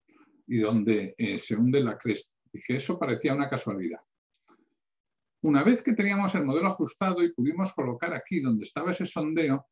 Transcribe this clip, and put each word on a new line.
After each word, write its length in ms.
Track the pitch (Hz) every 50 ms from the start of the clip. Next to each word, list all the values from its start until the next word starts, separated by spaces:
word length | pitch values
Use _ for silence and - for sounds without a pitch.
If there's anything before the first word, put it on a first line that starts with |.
| _ _ _ _ - _ _ _ _
y 120 | - 127 113
donde, 560 | 107 104 120 110 101 113 110 104 98 95 -
eh, 200 | - 117 - -
se 200 | - - - 113
hunde 260 | 104 120 127 135 139 123
la 140 | 113 107
cresta, 360 | - - 120 101 - - - _ _ _ _ -
y 80 | 90
que 160 | - - 123
eso 200 | 135 - - 175
parecía 380 | 175 - 131 117 120 - 147 135
una 140 | 147 139 -
casualidad. 500 | 131 127 - 113 101 95 90 82 82 - _ _ _ _ _ _ _ _ _ _ _ _ _ _ _ _ _ _ _ _ _ _ _ _ _ _ _ _
Una 220 | - 156 143 139 151
vez 200 | 214 254 233 -
que 100 | 262 220
teníamos 400 | 220 196 202 202 202 196 190 202
el 100 | 175 143
modelo 220 | 131 135 165 190
ajustado 540 | 196 190 - 156 135 - _ 196 190 185 175 175
y 100 | 170 -
pudimos 400 | - - 147 165 180 190 190 -
colocar 400 | - 135 123 123 - 170 170 147
aquí 260 | 131 - - 190 165
donde 240 | 135 127 113 107 104
estaba 280 | - - 147 160 175
ese 140 | - - 180
sondeo, 600 | 139 - 165 151 151 160 165 160 139 135 139 - _